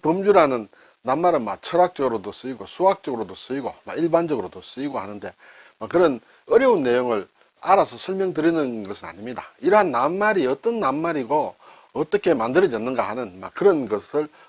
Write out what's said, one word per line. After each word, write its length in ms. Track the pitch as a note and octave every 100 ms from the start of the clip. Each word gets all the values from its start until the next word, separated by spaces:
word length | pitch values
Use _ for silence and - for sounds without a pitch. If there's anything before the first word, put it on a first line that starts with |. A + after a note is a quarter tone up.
범주라는 640 | D3+ F#3 G3 G3 D3 B2 G2+ _ _ _
낱말은 400 | A#2+ C#3 F3 D#3
막 200 | G#2+ F#2+
철학적으로도 720 | - E3+ F3+ - C3 A2 F#2+
쓰이고 340 | - C3 A#2 G2
수학적으로도 720 | - F#3+ F#3+ - A#2 G2 F#2+
쓰이고 360 | - C3+ A#2+ -
막 120 | - C3+
일반적으로도 680 | E3 E3 E3+ C3 F2+ F#2
쓰이고 360 | - B2 C#3+ B2
하는데 340 | F#2+ G#2 G2 - - - - -
막 100 | A2
그런 300 | E3+ E3+ B2 _ _ -
어려운 320 | G3+ C4 G#3
내용을 460 | B2+ B2 B2 G#2+ F2+ _ _ _
알아서 360 | D3+ G3 D#3 -
설명드리는 920 | - F#3+ F#3+ D#3 D#3+ D#3+ C3+ A2+ G2
것은 180 | G2+ F2+
아닙니다. 400 | F2 A2+ A#2+ - -
이러한 320 | D3 G#3 F#3+
낱말이 520 | A#2+ C#3 F#3 G#3 F#3+ B2+
어떤 320 | C3+ A3 A#3
낱말이고 760 | C3+ C#3+ E3+ D3+ A#2+ D3 A2 - - - _
어떻게 420 | - D#3 G3+ -
만들어졌는가 720 | C#3+ A2+ D3+ F#3+ A2+ A#2 B2 G2
하는 300 | A2+ A2 F2+
막 160 | F#2+
그런 340 | - G3 D#3+ A2+
것을 380 | G#2 - D3 D3+ -